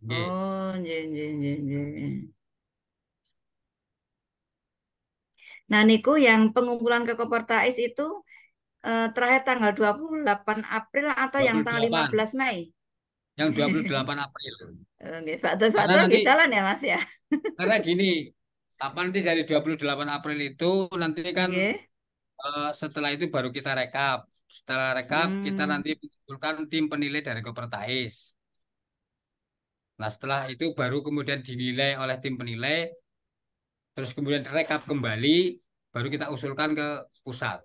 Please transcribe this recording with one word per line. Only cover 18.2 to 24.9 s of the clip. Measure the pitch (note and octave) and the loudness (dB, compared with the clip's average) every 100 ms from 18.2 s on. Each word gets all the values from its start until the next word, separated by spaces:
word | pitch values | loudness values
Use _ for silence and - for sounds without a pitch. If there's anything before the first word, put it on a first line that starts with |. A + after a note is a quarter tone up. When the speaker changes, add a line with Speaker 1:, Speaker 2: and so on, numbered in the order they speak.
| C3 _ _ _ _ _ | -2 _ _ _ _ _
Speaker 1:
apa | C#3 E3 | -8 -4
nanti | F#3 F#3+ | -2 0
dari | F3+ E3 | 2 2
dua | D#3 D3+ | 2 2
puluh | D#3 D3+ | 2 -2
delapan | D3 C#3 D3 C#3+ | -2 -2 -4 -4
April | D3+ D3 | -4 -4
itu | C#3+ C3+ E3+ F#3+ F#3 F3+ | -6 -2 2 2 0 -2
nanti | E3 D#3 E3+ F3+ | -2 -2 -2 0
kan, | F#3 | 0
Speaker 2:
Nggih. | F#3 G3+ G4 - _ _ _ _ _ | 2 0 -2 -10 _ _ _ _ _
Speaker 1:
eh, | C#3+ D3 D3 | -8 -4 -4
setelah | D3 D3+ D3+ C#3+ | -4 -6 -2 -2
itu | D3 E3+ | -2 -2
baru | C#3+ B2+ | -2 -2
kita | B2+ C#3 C3 | -4 -4 -2
rekap. | B2+ C3+ C#3 B2+ - _ | -2 -2 -2 -2 -6 _
Setelah | _ - - C3 C3 | _ -20 -4 -2 0